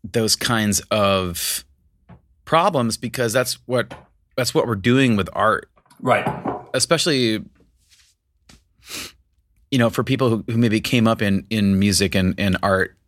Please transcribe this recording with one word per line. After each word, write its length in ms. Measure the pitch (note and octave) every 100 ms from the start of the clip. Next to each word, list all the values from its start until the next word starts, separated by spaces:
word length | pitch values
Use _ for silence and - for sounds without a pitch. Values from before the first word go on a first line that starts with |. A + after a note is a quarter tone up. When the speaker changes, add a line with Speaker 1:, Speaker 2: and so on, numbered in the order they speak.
Speaker 1:
those 320 | G#2 A#2 A2 -
kinds 440 | - A2+ G#2 G2+ -
of 720 | G#2+ G2+ G2 F2+ E2+ - - - _ _ _ _ - _ _
problems 520 | - D#3+ G3 D#3 A#2 G#2+
because 360 | A#2+ B2+ A#2
that's 220 | B2 B2 - -
what, 280 | B2 A2+ - - _ _ -
that's 160 | B2
what 140 | D#3+ A#2+
we're 80 |
doing 400 | G#2 A#2+ B2+ C3 G#2
with 120 | E2+
art. 380 | - G#2+ G#2 - _ _ _
Speaker 2:
Right. 260 | C3 A#2+ - - - - -
Speaker 1:
Especially, 680 | - - E3 F3 C3+ A#2 A2 - _ _ _ _ _ _ _ _ _ _ - _ _ - - - _ _ _ _ _ _
you 80 | C3+
know, 120 | A#2
for 120 | A#2
people 240 | A2+ C3 C3
who, 160 | A2+ -
who 100 | A#2
maybe 220 | A#2 G#2+
came 260 | - B2 A2+
up 140 | A2
in, 240 | G#2 G2 -
in 280 | A2 G2+ F#2+
music 360 | G2+ F#2 G2 F#2+
and, 180 | F#2 F2+
and 180 | G2 F2+
art 340 | G2 F#2+ F#2 _